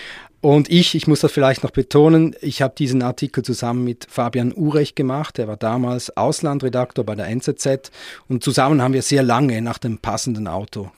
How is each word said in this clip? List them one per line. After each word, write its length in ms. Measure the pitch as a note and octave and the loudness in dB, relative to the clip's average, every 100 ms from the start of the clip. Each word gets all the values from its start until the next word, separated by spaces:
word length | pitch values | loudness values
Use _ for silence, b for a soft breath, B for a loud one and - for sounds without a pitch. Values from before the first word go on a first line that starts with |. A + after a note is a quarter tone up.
| B B B _ | B B B _
Und 300 | D3 D3 C#3+ | 4 4 6
ich, 240 | E3+ F3 | 4 4
ich 140 | D#3+ D#3 | 2 2
muss 100 | D3 | 2
das 140 | D#3 | 2
vielleicht 320 | - E3+ C3+ | 2 2 2
noch 80 | B2+ | -2
betonen, 640 | - - D3 D3+ D#3+ D#3+ - | -2 2 6 6 6 4 0
ich 220 | D3+ - | -8 -2
habe 100 | C3 - | -4 -2
diesen 240 | C#3 C3 | -2 0
Artikel 400 | B2 B2 C#3+ - | 0 -2 -4 -4
zusammen 400 | A#2+ A#2 A#2+ B2 | -4 -4 -2 -2
mit 240 | B2 A#2 - | -4 -6 -8
Fabian 460 | - A#2 B2+ B2 | -4 -2 0 -2
Urecht 400 | - D3+ D3+ D3 | 0 0 0 0
gemacht. 420 | - C3 C#3 D3+ - | -2 -2 -4 -6 -6
Er 80 | A2 | -8
war 80 | G#2+ | -4
damals 600 | A2 A#2+ B2 B2 - - | -4 -2 -2 -4 -6 -2
Auslandredaktor 880 | A#2 - D#3 C#3+ C3 B2 B2+ - | -2 0 -2 -2 -2 -2 -2 -4
bei 120 | G#2+ G#2+ | -4 -6
der 100 | F#2 | -6
N 140 | A#2+ | -4
Z 180 | - C3+ | -4 -4
Z. 320 | C#3+ C3+ - B B B B | -2 -2 -4 B B B B
Und 160 | B2+ | -2
zusammen 360 | C#3+ C3 C3+ D3+ | 0 2 2 4
haben 140 | B2+ | 2
wir 80 | C3 | 0
sehr 220 | - C#3+ | 0 2
lange 360 | B2+ A#2 C#3+ A2+ | 4 2 2 0
nach 180 | A#2 - | -4 -6
dem 200 | B2 G#2+ | -6 -6
passenden 480 | - G#2+ - G#2+ G2 | -4 -4 -4 -6 -6
Auto 460 | F2+ G2+ - F#2 | -6 -8 -12 -12